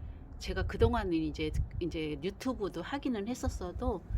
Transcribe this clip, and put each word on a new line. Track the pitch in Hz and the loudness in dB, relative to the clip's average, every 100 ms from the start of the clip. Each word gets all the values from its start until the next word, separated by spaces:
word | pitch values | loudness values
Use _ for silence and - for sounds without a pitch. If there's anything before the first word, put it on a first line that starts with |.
| - - - - | -6 -10 -12 -8
제가 | - 180 185 | -4 0 0
그동안은 | 190 226 240 196 | 6 6 6 2
이제, | 165 156 147 156 - - - | 2 2 0 0 2 0 0
이제 | 170 165 156 147 | -2 0 -2 -2
유튜브도 | 180 202 254 220 185 160 | -2 -2 -2 0 -2 -2
하기는 | 170 285 285 220 208 | -4 -2 0 0 0
했었어도 | 254 254 - 180 180 247 185 - | 0 -2 -2 -6 -2 0 -2 -2